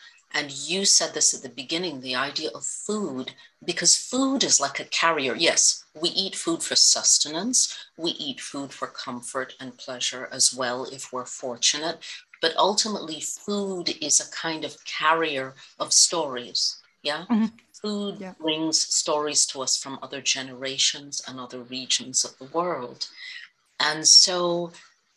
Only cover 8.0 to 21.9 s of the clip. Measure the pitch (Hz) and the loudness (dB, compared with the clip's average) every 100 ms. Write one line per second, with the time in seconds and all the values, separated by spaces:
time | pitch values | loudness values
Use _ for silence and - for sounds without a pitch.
8 | 160 - 143 123 - 143 139 - 127 - | -4 -4 -6 -8 -8 -8 -8 -8 -10 -8
9 | - 123 - 135 127 - 131 123 - 123 | -10 -10 -8 -6 -6 -10 -14 -14 -12 -4
10 | - 127 127 131 - 127 127 123 127 135 | -4 -4 -6 2 2 2 -2 -2 -6 -10
11 | - 127 123 - 131 120 - 147 160 160 | -8 -8 -8 -8 -8 0 0 2 -2 -6
12 | - - - - 165 - 180 202 - 196 | -10 -14 -16 -2 0 4 4 4 0 -2
13 | - 107 - - - 202 196 185 170 170 | -6 -8 -8 -8 -4 -2 -2 -4 -4 -4
14 | 151 - - - 165 160 143 - - - | 2 2 0 -6 -6 -4 -6 -10 -10 0
15 | 156 165 160 139 135 135 - - - - | 2 4 2 -2 -6 -10 -16 -8 2 4
16 | - 175 151 123 113 87 - - _ _ | 6 2 -2 -4 -6 -2 -2 -4 _ _
17 | 143 151 175 220 220 - _ - 214 202 | -4 -4 0 2 2 -2 _ -10 -6 -4
18 | 202 202 190 185 160 156 160 156 - - | -4 -6 -12 -6 -2 0 2 2 2 0
19 | - 151 151 143 - 139 127 - 135 131 | 2 0 2 2 2 0 -2 -2 -2 -10
20 | 131 139 127 135 131 127 135 135 - 147 | -10 -6 -2 -2 -4 -8 -6 0 0 0
21 | 143 139 - 131 123 127 120 127 127 | -8 -10 -10 -12 -10 -12 -10 -8 -2